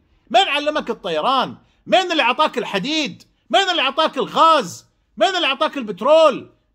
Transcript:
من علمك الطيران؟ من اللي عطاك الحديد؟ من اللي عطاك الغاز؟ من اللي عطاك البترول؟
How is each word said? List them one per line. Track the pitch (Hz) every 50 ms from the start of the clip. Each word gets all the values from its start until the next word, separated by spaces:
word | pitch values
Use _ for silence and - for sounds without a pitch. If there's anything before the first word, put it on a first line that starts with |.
| _ _ _ _ _ -
من | 247 359
علمك | 392 320 277 294 294 302 302 294 - 240
الطيران؟ | 220 - - 180 160 151 175 240 269 262 208 139 117 - _ _ _ _ -
من | - 294 370 370 359
اللي | 330 302 240
عطاك | 240 - 302 311 - -
الحديد؟ | 247 196 - - 190 180 277 311 311 285 196 170 - - _ _ _ _ -
من | 320 370 392 370
اللي | 339 302
عطاك | 262 269 - 320 311 254 -
الغاز؟ | 262 196 151 190 262 311 330 320 285 214 170 - - - _ _ _ _ _ -
من | 220 330
اللي | 381 370 349 311
عطاك | 269 277 - 311 269 -
البترول؟ | 277 226 208 190 180 220 277 311 320 320 294 214 151 - - _ _ _ _